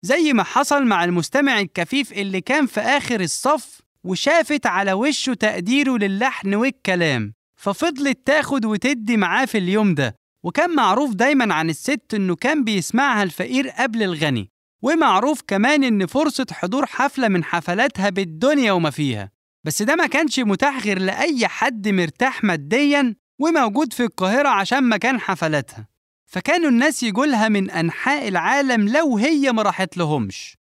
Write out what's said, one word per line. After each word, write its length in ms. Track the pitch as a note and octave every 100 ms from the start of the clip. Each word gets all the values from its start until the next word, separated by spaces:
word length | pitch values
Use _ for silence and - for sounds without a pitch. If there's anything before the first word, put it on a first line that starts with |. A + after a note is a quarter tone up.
زي 300 | F3 D#4 D#4
ما 100 | B3
حصل 420 | E3+ - C#4+ C#4+ B3+
مع 180 | F#3+
المستمع 560 | F3 F3 D#3 C4+ C#4 A#3
الكفيف 540 | G3 - E3+ C4+ C4
اللي 280 | G3+ G3 F#3+
كان 240 | F#3 C#4+ C4+
في 160 | -
آخر 400 | A3+ C#4 - A#3
الصف 600 | F3 - C4 D4 - - _ _
وشافت 640 | F3+ F#3 - E4 - D4 A#3
على 280 | F3+ G3
وشه 400 | F#3+ C4+ C#4+ -
تقديره 640 | A#3+ G#3+ - F3+ C4+ C#4 B3
للحن 560 | G3+ G3 C4 - G3
والكلام، 800 | G3+ B3+ - - F3+ E3 B2+ G#2 - _ _
ففضلت 640 | - G3 E4 C#4+ C#4+ B3+ -
تاخد 400 | D4+ - C#4 A3
وتدي 520 | G#3+ B3+ C4+ G#3+ A3+
معاه 280 | F#3 G3+ C4
في 120 | A3
اليوم 380 | F3+ G3+ G#3 D3+
ده. 200 | B2+ - _ _
وكان 320 | E3+ A3+ F4 D#4
معروف 380 | G#3+ G#3+ D4
دايمًا 400 | G3 B3 C#4+ A3+
عن 160 | D#3 D#3+
الست 440 | D#3 - D4 _
إنه 220 | G#3+ F#3 E3+
كان 280 | B3 D#4
بيسمعها 600 | A3+ G3+ D#3 A3+ C#4 A3
الفقير 460 | F#3+ - F#3+ B3+ C4+
قبل 340 | - B3+ A3+
الغني، 460 | G3 E3 D3+ B2 F#2+ _ _ _
ومعروف 580 | A#3+ E4 C#4+ F#3+ B3 D4 -
كمان 360 | G3 A#3+ D4+
إن 220 | C4+ G#3 F#3
فرصة 400 | C4 D#4 - B3
حضور 340 | - F3+ B3 -
حفلة 420 | - C#4 - A#3
من 160 | F#3
حفلاتها 680 | D#3 F3 E3+ F3+ C4+ - G3+
بالدنيا 640 | F#3+ F#3 D#3 B3 D4 A#3
وما 180 | F#3 D#3
فيها، 420 | C#3+ C#3+ A2 G2 _ _ _ D3
بس 160 | -
ده 140 | G#3+ E4
ما 120 | D#4
كانش 320 | C#4 D#4+ C4+
متاح 440 | A3+ F#3+ C#4 C#4
غير 160 | G#3 F#3+
لأي 480 | F#3+ - D4+ C4+ G#3
حد 400 | - A#3+ A3+ G3+
مرتاح 560 | G3 E3 - C4 -
ماديًا 720 | G#3 E3 C#3 A3+ C#4+ C#4+ B3+ G#3 _ _
وموجود 540 | D4+ E4 A#3 G#3 D4+
في 100 | -
القاهرة 460 | A#3+ - F#3 A#3+ C#4+
عشان 400 | G#3 G3 C4 B3+
مكان 300 | G#3+ A#3 B3+
حفلاتها، 680 | - F3+ E3 D3+ - - G#2+ _ _ _ _
فكانوا 380 | F#3 A3 F4 D#4+
الناس 340 | A#3 D4 -
يجولها 460 | A#3+ G3 D4+ A#3+ A3
من 200 | G#3 F#3+
أنحاء 580 | E3+ E3 - B3+ C#4+ A#3
العالم 640 | F3+ E3+ C#4 C4+ A#3+ G3+
لو 280 | C4+ D#4+ A3
هي 340 | C4 D#4 C4+
ما 100 | A3+
راحت 360 | G#3 F3 F#3 F3+
لهمش. 600 | D#3+ D3+ G2+ - - -